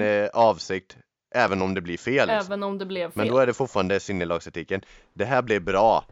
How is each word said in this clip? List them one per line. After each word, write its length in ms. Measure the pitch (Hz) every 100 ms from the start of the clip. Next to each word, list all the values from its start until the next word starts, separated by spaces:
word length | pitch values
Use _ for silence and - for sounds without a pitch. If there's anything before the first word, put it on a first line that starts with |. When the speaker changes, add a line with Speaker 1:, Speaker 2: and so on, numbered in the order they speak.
Speaker 1:
Mm. 240 | 104 104
Speaker 2:
eh, 60 | 104
avsikt, 640 | - 113 87 - 95 - - _ _ _
även 280 | 123 110 95
om 120 | 95
det 60 | 95
blir 180 | 87 85
fel, 300 | - 135 123
liksom. 240 | 214 185
Speaker 1:
Även 100 | 202
om 160 | 202 196
det 80 | 190
blev 240 | 190 165
Speaker 2:
Men 100 | 208 208
Speaker 1:
fel. 60 |
Speaker 2:
då 60 | 127
är 80 | 127
det 80 |
fortfarande 460 | 113 131 104 92 98
sinnelagsetiken. 800 | - 95 85 85 - 85 80 95 - - _
Det 100 | -
här 180 | 104 131
blev 220 | 123 104
bra 400 | 85 95 113 85 -